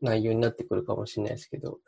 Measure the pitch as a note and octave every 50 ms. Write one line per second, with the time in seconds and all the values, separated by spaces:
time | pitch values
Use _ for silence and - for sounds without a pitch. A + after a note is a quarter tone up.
0 | - A#2 A2 A2 A2 A2+ A2+ A2+ A#2 A2+ - - - - F#2+ F#2+ - - A2 G#2+
1 | G#2 - - A2 G#2 G#2+ - - - - - C#3+ C#3 - - - _